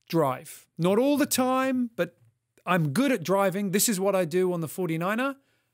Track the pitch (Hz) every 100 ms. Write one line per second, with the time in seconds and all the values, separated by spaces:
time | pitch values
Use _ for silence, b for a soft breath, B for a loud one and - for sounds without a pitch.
0 | - 165 139 127 - - - - 170 208
1 | 269 285 285 - 254 262 262 254 240 -
2 | 175 - _ _ _ _ - 180 151 143
3 | 277 233 156 196 196 185 202 190 240 185
4 | 196 190 170 180 185 175 156 - 180 160
5 | 175 226 269 269 _ _ _